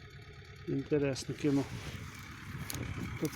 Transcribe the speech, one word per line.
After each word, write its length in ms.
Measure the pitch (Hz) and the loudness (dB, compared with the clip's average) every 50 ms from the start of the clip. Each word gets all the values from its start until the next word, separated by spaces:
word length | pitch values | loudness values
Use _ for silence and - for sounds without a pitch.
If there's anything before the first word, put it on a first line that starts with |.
| - - - - - - - - - - - - - - | -14 -14 -14 -14 -14 -14 -14 -14 -14 -14 -14 -8 -2 0
Інтересно, 680 | 143 139 131 - 151 147 143 139 131 - - - 131 | 0 0 2 4 4 6 6 4 4 2 -2 -4 -2
кину. 300 | - - 147 139 139 127 - - - - - - - - - - - - - - - - - - - - - - - - - - - - - - - | 4 6 6 6 6 6 4 -2 -6 -4 -6 -6 -6 -8 -8 -8 -10 -10 -10 -10 -8 -8 -6 -6 -4 -4 -2 -2 -2 -2 -2 -2 -2 -2 -4 -2 0
Тут 100 | 165 143 - | 0 0 2